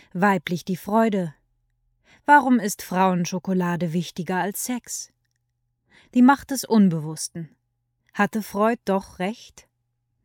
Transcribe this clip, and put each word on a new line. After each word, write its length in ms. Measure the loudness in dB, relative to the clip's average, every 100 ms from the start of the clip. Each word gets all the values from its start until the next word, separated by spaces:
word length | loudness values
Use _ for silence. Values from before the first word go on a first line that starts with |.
| _
weiblich 540 | 0 2 0 -2 -8 -6
die 100 | -8
Freude. 580 | -2 0 2 0 -6 -10 _ _ _ _ _ _ _ _ 6
Warum 340 | 6 6 2
ist 220 | 0 -8
Frauenschokolade 1120 | -4 0 2 2 -2 -4 -2 -2 -2 -2 -2
wichtiger 480 | -4 -6 -8 -6 -4
als 240 | -4 -6 -8
Sex? 480 | -8 -8 -12 -14 _ _ _ _ _ _ _ _ _ _
Die 80 | 4
Macht 300 | 6 4 -2
des 140 | -10 0
Unbewussten. 920 | 4 4 2 -8 -10 -12 -12 -14 _ _ _ _ _ _
Hatte 280 | -4 -2 -2
Freud 400 | -6 -2 -2 -2
doch 360 | -2 -4 -4 -8
recht? 500 | -8 -8 -18 -20 _ _ _ _ _ _